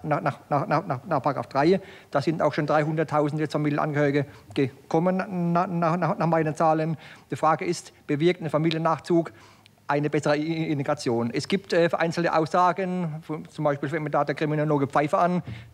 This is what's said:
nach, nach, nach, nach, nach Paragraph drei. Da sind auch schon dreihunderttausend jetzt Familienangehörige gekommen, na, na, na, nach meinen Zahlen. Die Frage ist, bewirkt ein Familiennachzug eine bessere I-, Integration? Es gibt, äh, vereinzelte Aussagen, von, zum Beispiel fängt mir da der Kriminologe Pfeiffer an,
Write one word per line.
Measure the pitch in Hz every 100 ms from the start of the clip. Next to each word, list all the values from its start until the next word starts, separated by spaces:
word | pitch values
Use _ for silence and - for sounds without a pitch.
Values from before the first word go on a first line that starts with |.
nach, | 156 143
nach, | 143 - - 143 160
nach, | 156 190
nach, | 127 -
nach | 151
Paragraph | 147 127 -
drei. | 135 156 185 - - -
Da | 143
sind | 135 160
auch | 151
schon | - 151
dreihunderttausend | 156 147 160 156 151 151 151
jetzt | 151
Familienangehörige | 151 147 147 156 147 147 143 143 - -
gekommen, | - 135 - - 165 180 185 202 180 170
na, | 170 180
na, | 170 170 175
na, | 160 208
nach | 165
meinen | 165 156 151
Zahlen. | 160 160 160 156 - - -
Die | 143
Frage | 156 156 185
ist, | 170 - - -
bewirkt | 147 170 180
ein | 156
Familiennachzug | 202 160 160 165 160 - 170 160 - - - _ _ -
eine | 147 147
bessere | 151 147 151
I-, | 156 160 160
Integration? | 143 143 143 131 117 117
Es | - -
gibt, | 196 -
äh, | 175 170
vereinzelte | - 170 170 170
Aussagen, | 160 156 185 180 175 185 185 170 156
von, | - 156 165
zum | - 151
Beispiel | 143 147
fängt | 160
mir | 147
da | 147
der | 147 147
Kriminologe | 156 151 151 147 135
Pfeiffer | 151 147 190
an, | 180 180 - - -